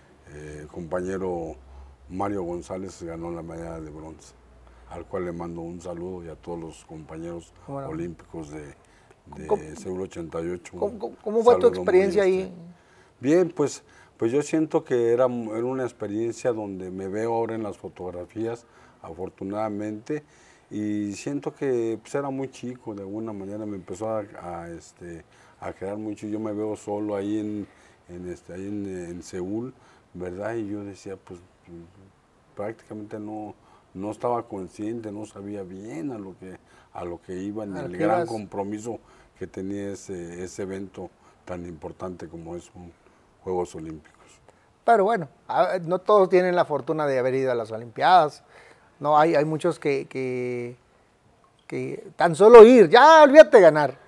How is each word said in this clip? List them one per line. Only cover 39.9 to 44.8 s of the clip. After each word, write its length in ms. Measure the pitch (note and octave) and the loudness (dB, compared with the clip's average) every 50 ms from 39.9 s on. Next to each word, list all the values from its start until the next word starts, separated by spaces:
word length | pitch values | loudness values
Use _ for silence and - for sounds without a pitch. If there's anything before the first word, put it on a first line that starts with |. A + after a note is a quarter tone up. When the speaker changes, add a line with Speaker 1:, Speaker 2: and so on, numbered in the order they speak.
Speaker 1:
ese, 500 | G2 - - - G2 F2 F2 E2+ F2 F2 | -10 -12 -12 -12 -12 -10 -10 -12 -12 -12
ese 200 | F#2 F2+ - - | -12 -12 -10 -10
evento 480 | G2+ F#2 F#2+ F#2+ G2+ F#2 - - F#2 E2+ _ _ _ - _ _ - | -10 -8 -8 -10 -12 -12 -14 -14 -14 -16 _ _ _ -20 _ _ -14
tan 200 | - F2+ F2+ F2 | -12 -12 -10 -10
importante 640 | F2 E2+ D2+ - F2 D#2+ - F#2+ F#2 F2+ E2+ F2+ D#2+ | -12 -14 -14 -14 -14 -14 -12 -12 -12 -12 -12 -14 -16
como 280 | D#2 E2+ E2 E2 F2 | -16 -14 -14 -12 -14
es 140 | F2 - - - | -14 -14 -16 -20
un 180 | F#2 F2 E2+ - _ _ _ _ _ _ _ _ _ - | -20 -20 -20 -20 _ _ _ _ _ _ _ _ _ -8
Juegos 300 | G2 F#2 F2+ F2+ E2+ - | -4 -4 -2 -4 -4 -8
Olímpicos. 640 | E2+ D#2+ D#2+ D#2 D#2 - - _ _ - - - _ _ _ - _ _ _ _ _ | -12 -14 -14 -14 -16 -18 -20 _ _ -20 -20 -20 _ _ _ -20 _ _ _ _ _